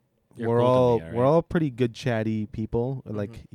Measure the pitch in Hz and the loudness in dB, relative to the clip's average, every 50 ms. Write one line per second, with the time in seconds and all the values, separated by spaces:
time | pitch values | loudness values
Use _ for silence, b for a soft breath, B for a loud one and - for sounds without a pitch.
0 | _ _ _ _ _ _ _ - 117 113 117 120 120 127 127 127 127 120 117 113 | _ _ _ _ _ _ _ -6 -2 0 2 4 4 4 4 4 4 4 4 2
1 | 80 82 98 117 123 139 156 170 160 - - 175 160 143 120 113 127 120 110 - | 0 -4 -2 0 2 4 4 2 2 0 0 0 0 -2 0 0 -2 -2 -2 -4
2 | - 131 117 110 110 110 110 110 107 - - - 110 - - 117 120 131 135 127 | -4 -2 -2 0 0 -2 -2 -2 -4 -6 -6 -8 -6 -4 -2 -2 -2 -2 -4 -8
3 | - - 110 104 101 107 113 107 - - | -10 -8 -6 -6 -6 -8 -8 -14 -16 -10